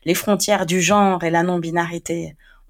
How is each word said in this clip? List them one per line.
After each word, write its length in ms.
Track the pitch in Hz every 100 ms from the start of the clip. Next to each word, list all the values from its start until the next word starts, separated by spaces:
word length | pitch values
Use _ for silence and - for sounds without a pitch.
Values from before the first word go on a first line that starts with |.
les 120 | - 190
frontières 500 | - 202 - 202 180
du 160 | 185
genre 420 | 170 208 202 185
et 60 | 170
la 140 | 170
non-binarité. 920 | 175 180 165 170 170 170 - 170 165 151 _ _